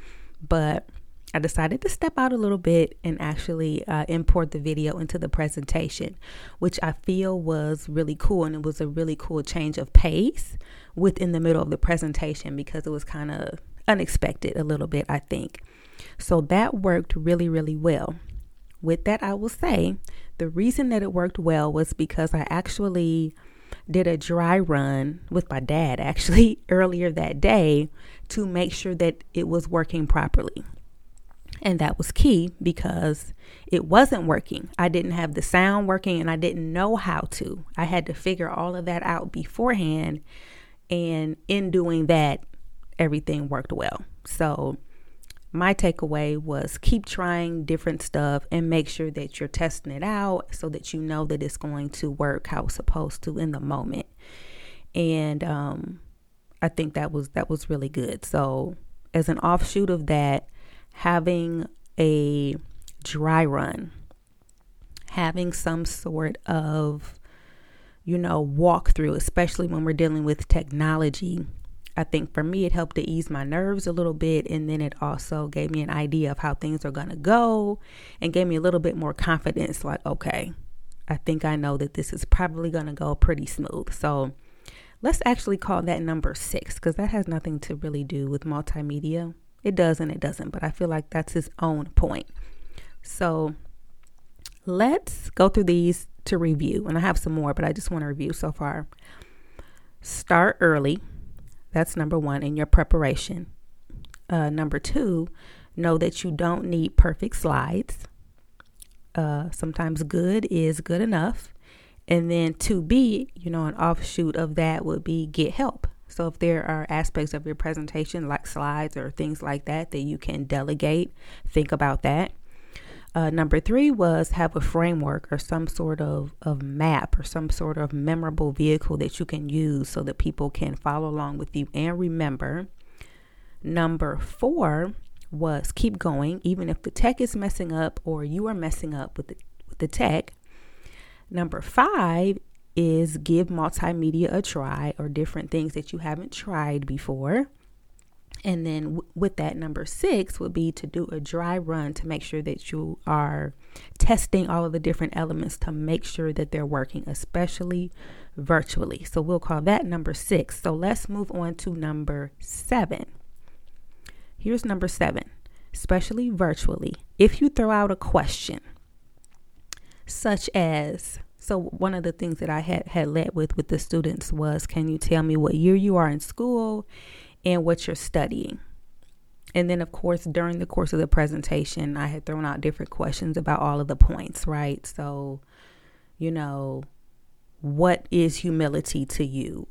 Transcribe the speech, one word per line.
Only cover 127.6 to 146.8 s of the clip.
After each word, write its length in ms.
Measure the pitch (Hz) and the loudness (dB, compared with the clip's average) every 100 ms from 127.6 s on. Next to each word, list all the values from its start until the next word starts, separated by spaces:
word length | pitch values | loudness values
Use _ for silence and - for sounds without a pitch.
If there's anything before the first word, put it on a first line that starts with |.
| 156 156 | 0 -2
of 140 | 147 | -2
memorable 580 | 147 147 165 160 160 147 | -2 0 0 -2 0 0
vehicle 460 | 139 151 151 - 147 | 2 4 4 2 -2
that 200 | 143 - | -2 -4
you 60 | |
can 240 | 170 156 147 | -6 -4 -2
use 400 | 156 156 143 139 | 0 2 0 -2
so 140 | - | -4
that 160 | 139 - | -4 -2
people 320 | 160 - 175 | -2 0 -2
can 240 | - 147 | -2 -4
follow 340 | 139 147 147 156 | -2 -2 -2 -2
along 300 | 151 143 143 | -4 -4 -6
with 160 | 151 | -6
you 120 | 147 139 | -4 -4
and 260 | 143 165 175 | -2 -2 -2
remember. 680 | 180 165 151 131 131 160 196 - - - - - - - - - | -2 0 -2 -2 -4 -4 -8 -14 -20 -20 -20 -20 -20 -20 -20 -12
Number 560 | 151 170 165 165 147 151 | -4 0 2 2 -2 -2
four 760 | - - 247 330 175 151 180 - - - - | -4 0 0 2 2 2 -2 -6 -12 -14 -12
was 420 | 151 160 143 - | -4 -2 -2 -4
keep 260 | - 226 196 | 0 0 2
going, 420 | 170 139 147 185 | 0 0 -2 -2
even 260 | 175 185 170 | -2 -2 -2
if 140 | 160 | -4
the 80 | - | -6
tech 300 | - 233 254 | 4 4 4
is 160 | 247 208 | 0 0
messing 360 | 202 - 175 | -2 -2 -2
up 280 | 160 160 - | -2 -2 -2
or 180 | 165 156 | -4 -4
you 240 | 147 170 220 | -2 -2 -2
are 60 | |
messing 380 | 196 160 147 156 | -2 -4 -4 -4
up 240 | 143 - - | -6 -8 -10
with 120 | - | -10
the, 80 | - - - - | -14 -16 -16 -16
with 100 | - | -6
the 100 | 156 | -2
tech. 440 | - - 156 - - - - - - - - - - - | 2 2 2 -2 -14 -20 -20 -20 -20 -18 -20 -20 -20 -8
Number 320 | 175 165 - | -4 -4 -4
five 760 | - - 311 370 175 170 196 196 - - - | 0 4 4 4 2 4 2 0 -8 -20 -6
is 440 | - 165 160 165 151 | 0 4 4 2 0
give 300 | 151 165 175 | 2 4 4
multimedia 840 | 170 160 - 170 170 160 160 175 | 0 -2 0 -2 0 0 2 2
a 80 | 190 | 0
try 540 | - 151 135 143 147 - | -2 -4 -4 -4 -4 -4
or 80 | 147 | -4
different 440 | 147 160 156 147 | -2 -2 -4 -4
things 240 | 160 156 | -2 -2
that 180 | 151 147 | -6 -8
you 60 | 170 | -8
haven't 340 | 160 160 185 | -6 -6 -8
tried 540 | - 208 165 147 147 | -12 -6 -2 -2 -2